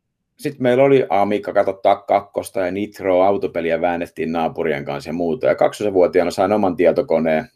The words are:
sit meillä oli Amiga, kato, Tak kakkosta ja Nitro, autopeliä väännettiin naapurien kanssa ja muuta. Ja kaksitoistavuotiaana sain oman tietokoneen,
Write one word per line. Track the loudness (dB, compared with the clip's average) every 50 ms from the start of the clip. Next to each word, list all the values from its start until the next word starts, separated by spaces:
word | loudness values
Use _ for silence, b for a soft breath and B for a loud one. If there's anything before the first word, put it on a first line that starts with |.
| _ _ _ _ _ _ _
sit | _ -10 -10 -8 -2
meillä | 0 0 4 4 4
oli | 6 6 4 4 2
Amiga, | 0 0 2 0 0 -2 -4 -2 0
kato, | 0 0 0 -2
Tak | 0 2 2 2 2 2
kakkosta | 0 0 0 0 -2 _ -8 -8 -6 -6 -4
ja | -4 -4
Nitro, | -4 -4 -6 -8 -8 -6 -2 0 2 4 4
autopeliä | 4 2 0 -2 -4 -6 -4 -2 -2 -2 0
väännettiin | 0 -2 -2 -4 -6 -8 -8 -8 -8 -6 -4
naapurien | -4 -4 -4 -4 -4 -4 -4 -4 -4 -6
kanssa | -8 -8 -10 -8 -8
ja | -6
muuta. | -4 -4 -4 -2 0 0
Ja | 0 2
kaksitoistavuotiaana | 2 0 0 0 -2 -4 -2 2 2 2 4 4 2 0 0
sain | 0 0 0 0 2
oman | 0 0 0 0
tietokoneen, | 2 2 2 2 2 0 0 0 0 0 0 0 -2 -4 -6 _